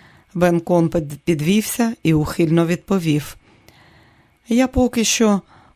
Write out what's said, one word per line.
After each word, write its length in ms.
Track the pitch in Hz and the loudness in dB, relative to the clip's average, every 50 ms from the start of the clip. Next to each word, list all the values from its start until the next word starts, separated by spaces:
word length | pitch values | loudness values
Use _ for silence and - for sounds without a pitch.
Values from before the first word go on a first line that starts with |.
| - - - _ _ _ - | -20 -20 -20 _ _ _ -4
Бен 260 | 175 175 180 170 170 | 0 0 2 2 0
Кон 280 | 165 - 180 175 165 160 | 0 0 2 2 2 2
під-, 300 | 165 175 151 143 143 - _ | 0 -2 -4 -6 -10 -8 _
підвівся 680 | - 170 143 151 165 196 220 214 - - - 233 226 240 - - | -4 -2 -2 0 0 2 0 0 -2 -4 -2 -2 -2 -4 -2 -2
і 120 | 160 160 | 0 0
ухильно 520 | 151 151 - - - 170 160 165 170 170 | 2 0 -2 -2 0 0 2 2 2 2
відповів: 680 | 165 175 170 - - 196 190 165 160 147 147 139 - - - _ _ _ _ _ - - _ _ _ _ _ _ _ _ _ _ _ _ _ _ - | 0 -2 -4 -4 -2 -4 -2 0 0 -2 -2 -4 -6 -12 -20 _ _ _ _ _ -20 -20 _ _ _ _ _ _ _ _ _ _ _ _ _ _ -2
«Я 200 | 226 240 262 254 | 0 0 0 0
поки 360 | - 254 254 240 - 233 220 | 0 0 0 0 0 0 -2
що 360 | - - - 233 214 202 190 - _ - - _ _ _ | 0 0 2 2 2 2 2 -2 _ -18 -20 _ _ _